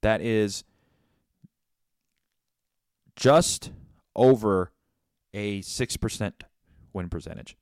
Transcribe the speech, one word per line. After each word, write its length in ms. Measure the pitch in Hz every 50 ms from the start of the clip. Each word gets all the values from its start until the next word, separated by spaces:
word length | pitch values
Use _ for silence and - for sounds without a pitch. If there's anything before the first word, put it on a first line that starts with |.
That 180 | - 104 110 107
is 460 | 82 117 113 110 107 101 98 - - _ _ _ _ _ _ _ _ _ _ _ _ _ _ _ _ - _ _ _ _ _ _ _ _ _ _ _ _ _ _ _ _ _ _ _ _ _ _ _ _ _ _ _ _ _ _ _ _ _
just 560 | - - 131 139 165 175 - - - - - - - - - _ _ _ _ _
over 600 | - 120 127 135 113 107 107 98 92 90 87 _ _ _ _ _ _ _ _ _ _ _ _ -
a 280 | 104 104 104 101 98
six 340 | 95 - - - 123 - -
percent 480 | - - 113 - - 107 101 - _ - _ _ _ _ _ _ _ - _
win 160 | _ 98 90 87
percentage. 480 | - 85 73 80 80 - - - - _